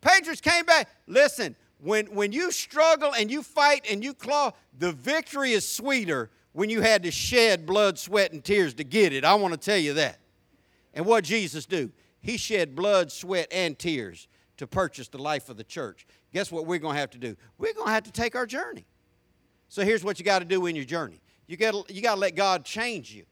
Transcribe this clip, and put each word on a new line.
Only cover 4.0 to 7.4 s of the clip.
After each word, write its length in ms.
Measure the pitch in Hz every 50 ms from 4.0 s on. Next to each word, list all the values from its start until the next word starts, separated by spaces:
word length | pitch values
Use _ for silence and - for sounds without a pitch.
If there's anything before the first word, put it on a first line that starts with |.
| 214
you 100 | 269 277
claw, 380 | _ - 226 285 294 285 240 - _ _ _ _
the 140 | 127 156 180
victory 640 | 165 135 120 240 285 320 - - - 277 277 262 233
is 160 | 208 - -
sweeter 640 | - - 214 269 277 254 220 170 156 131 117 107 _ _ _ _ _
when 180 | 147 190 214
you 100 | 226 220
had 220 | 208 226 220 202 175
to 80 | 175
shed 560 | - - - - - 247